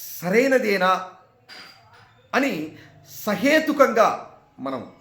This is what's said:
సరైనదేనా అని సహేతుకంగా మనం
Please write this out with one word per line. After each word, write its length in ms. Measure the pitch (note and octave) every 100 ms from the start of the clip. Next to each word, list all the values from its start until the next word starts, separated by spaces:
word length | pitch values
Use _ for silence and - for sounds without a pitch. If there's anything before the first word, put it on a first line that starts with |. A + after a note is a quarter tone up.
| - -
సరైనదేనా 920 | E3+ A3 C4+ C4 G#3+ G3 F#3 F3+ - - _ _ _ - - - _ - - _ -
అని 420 | A#3+ C#4 F3 D#3 - - - - -
సహేతుకంగా 1120 | - F3+ C4 D#4 D4+ C#4+ B3 A3+ F#3+ - - - _ -
మనం 340 | C3+ C3 G2 -